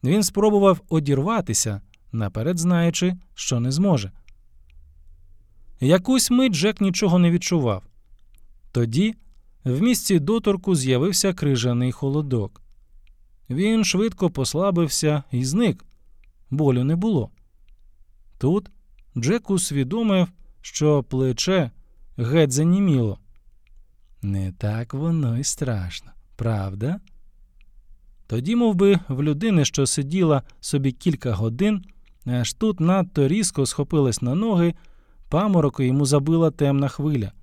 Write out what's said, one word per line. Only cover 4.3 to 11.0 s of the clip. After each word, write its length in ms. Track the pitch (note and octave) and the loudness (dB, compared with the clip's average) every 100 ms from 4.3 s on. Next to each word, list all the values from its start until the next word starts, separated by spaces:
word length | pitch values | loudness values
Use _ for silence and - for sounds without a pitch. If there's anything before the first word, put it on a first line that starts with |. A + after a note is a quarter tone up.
| - - - - - - - - - - - - - - - | -20 -20 -20 -20 -20 -20 -20 -20 -20 -20 -20 -20 -20 -20 -4
Якусь 520 | B2+ F3+ F#3 C4 - | 2 2 2 0 2
мить 220 | B3 C4 | 2 2
Джек 280 | E3+ F#3+ G#3+ | 2 -2 0
нічого 380 | G3 F3+ G#3 F3+ | -2 0 2 4
не 120 | F3 | 4
відчував. 520 | E3+ - F3 B2 F#2+ - - _ - - - - - - | 2 0 0 0 -2 -6 -20 _ -20 -20 -20 -20 -20 -8
Тоді 420 | A#2+ A#2 B2 G#3 A3 - - - _ | -4 -2 0 0 -2 -16 -20 -20 _
в 180 | C3 B2+ | -4 0
місці 380 | A3 B3 - F#3 | 0 0 2 0
доторку 560 | C#3+ A3+ G#3 G3 F#3+ F3 | 2 0 0 -2 0 0
з'явився 580 | C3 B2+ | 2 2